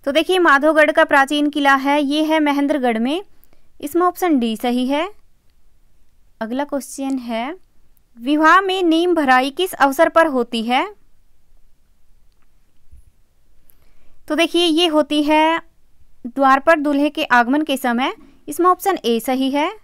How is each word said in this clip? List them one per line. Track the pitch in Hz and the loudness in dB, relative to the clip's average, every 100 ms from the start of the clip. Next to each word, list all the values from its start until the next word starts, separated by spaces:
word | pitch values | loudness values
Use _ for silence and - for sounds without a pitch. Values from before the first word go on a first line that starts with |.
| - | 0
तो | |
देखिए, | 277 330 370 | -2 0 2
माधोगढ़ | 339 277 302 311 302 | 4 4 4 4 4
का | 320 | 4
प्राचीन | 320 294 269 294 294 | 2 4 2 0 -2
किला | 294 277 277 | 0 2 2
है, | 269 285 | 2 0
ये | 277 294 | 0 0
है | 311 311 | 0 2
महेंद्रगढ़ | 294 285 285 302 247 226 | 2 0 0 0 0 -2
में। | 233 330 403 - - - - - | -2 -4 -8 -20 -20 -20 -20 -16
इसमें | 294 339 | -6 -2
ऑप्शन | 359 349 359 285 | -2 -2 0 0
डी | 233 220 | 0 -4
सही | 247 240 254 | -4 -2 -2
है। | 285 359 - - _ _ _ - _ _ - - _ _ _ | -2 -4 -10 -20 _ _ _ -20 _ _ -20 -20 _ _ _
अगला | 220 254 | -8 -6
क्वेश्चन | 294 285 - - 269 269 | -6 -8 -10 -10 -8 -8
है, | 240 226 240 370 - - - _ _ 233 | -8 -8 -8 -12 -20 -20 -20 _ _ -12
विवाह | 233 302 311 359 | -4 2 4 4
में | 392 381 | 2 -2
नीम | 349 320 349 | 0 0 0
भराई | 330 277 254 269 | 0 2 2 2
किस | 269 370 | -4 -6
अवसर | - 277 269 330 | 0 0 2 2
पर | 320 330 | 4 2
होती | 254 233 233 | 0 -2 -4
है? | 220 262 370 415 - - _ - - - - - _ _ - - - _ - _ _ - - - - _ _ _ _ - - - - - - - - | -2 -2 -2 -10 -20 -20 _ -20 -20 -20 -20 -20 _ _ -20 -20 -20 _ -20 _ _ -20 -20 -20 -20 _ _ _ _ -20 -20 -20 -20 -20 -20 -20 -6
तो | |
देखिए, | 302 330 339 | -2 0 0
ये | 349 311 349 | 0 2 2
होती | 302 294 302 | 0 0 -2
है | 294 311 311 330 - _ - - - - 240 | 0 2 2 -2 -8 _ -20 -20 -20 -18 -12
द्वार | 277 269 277 | 0 2 4
पर | 302 330 | 4 2
दूल्हे | 294 285 294 | 2 0 0
के | 294 | -2
आगमन | 302 240 240 294 | 0 2 2 0
के | 311 269 | -2 -4
समय। | 254 240 277 427 - - - | -2 -2 -4 -6 -18 -20 -14
इसमें | 294 349 | -2 0
ऑप्शन | 359 392 359 | 0 -2 -4
ए | 226 233 | -2 -4
सही | 226 262 269 | -2 -2 -2
है। | 285 320 440 | -2 -4 -6